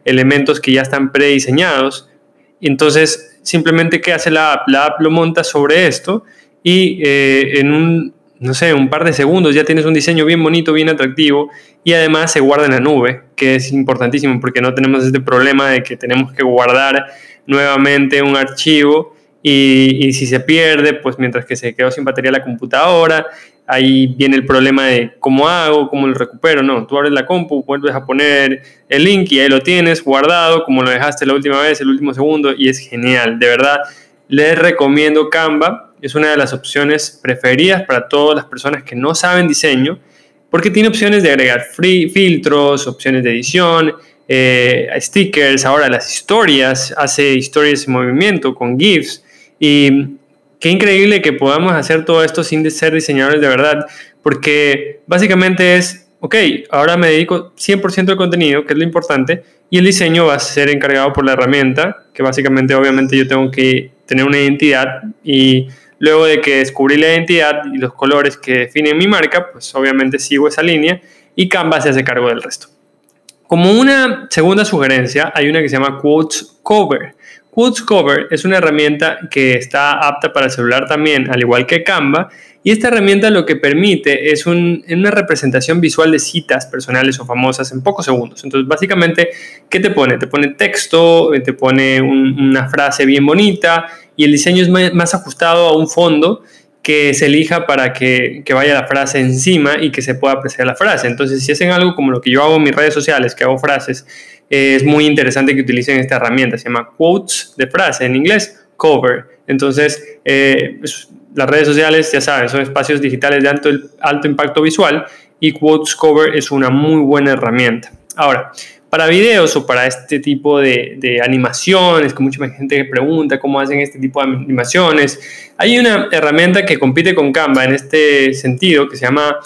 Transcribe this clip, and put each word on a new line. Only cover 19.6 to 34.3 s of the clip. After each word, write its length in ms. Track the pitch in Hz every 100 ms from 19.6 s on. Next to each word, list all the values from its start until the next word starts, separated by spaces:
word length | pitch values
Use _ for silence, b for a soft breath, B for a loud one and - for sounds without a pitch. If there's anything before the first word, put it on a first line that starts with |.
| 135 131 135 135 135
y 60 |
si 140 | 131 127
se 140 | 127
pierde, 520 | 131 160 160 151 147
pues 260 | 147 131 131
mientras 280 | 127 123 -
que 100 | 123
se 180 | 120
quedó 160 | 113 127
sin 140 | 127
batería 260 | 135 135 131
la 120 | 131
computadora, 840 | 131 117 123 131 170 170 160 156 - B B B -
ahí 420 | 131 131 135 131
viene 280 | 127 135 135
el 80 |
problema 400 | 131 131 135 135
de 280 | 131 123 117 -
cómo 300 | 135 135 156
hago, 400 | 175 156 151 139
cómo 180 | 139 135
lo 60 |
recupero. 500 | 131 123 117 160 147
No, 240 | 135 123 110
tú 120 | 139
abres 140 | 147
la 120 | 139
compu, 400 | 131 185 156 143
vuelves 300 | 131 143 143
a 100 | 131
poner 560 | 135 131 147 143 135 131 b b _
el 120 | 139
link 300 | 180 196 180
y 80 | 135
ahí 80 | 139
lo 120 | 135
tienes 440 | 135 180 165 165
guardado 600 | 139 135 151 175 165 165
como 180 | 165 131
lo 80 | 127
dejaste 340 | 127 147 -
la 80 | 135
última 300 | 139 143 139
vez, 180 | 151 143
el 80 | 135
último 240 | 135 143
segundo, 400 | 127 151 156 143
y 140 | 135 131
es 120 | 131
genial. 580 | - 120 123 127 117 117
De 80 | 120
verdad, 320 | 123 139 143 B B B B
les 300 | _